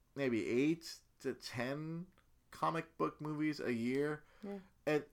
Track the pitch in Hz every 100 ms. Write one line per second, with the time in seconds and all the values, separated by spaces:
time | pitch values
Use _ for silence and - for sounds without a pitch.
0 | _ 139 135 113 85 117 147 170 - -
1 | - - 135 - - 120 123 143 156 165
2 | 185 - _ _ _ - 160 165 160 -
3 | 156 - 151 151 156 147 - 117 117 131
4 | 147 151 - - 202 202 - - - 151
5 | 143